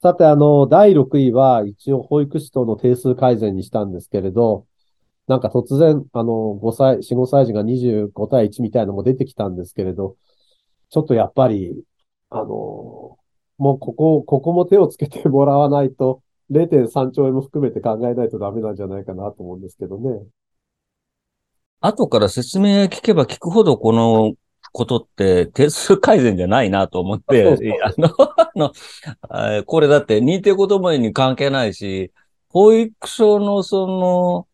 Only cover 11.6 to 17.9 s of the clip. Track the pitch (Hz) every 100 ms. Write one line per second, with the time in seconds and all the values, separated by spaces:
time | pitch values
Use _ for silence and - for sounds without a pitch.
11.6 | 92 - - _ _ _ _ 117 107 110
12.6 | 104 52 110 113 - _ _ _ _ _
13.6 | 139 135 - 117 156 156 - 139 160 175
14.6 | 175 196 160 - 143 - - 135 139 139
15.6 | 147 143 139 135 131 131 _ _ _ 143
16.6 | 165 147 117 - 131 127 135 131 139 147
17.6 | 135 117 120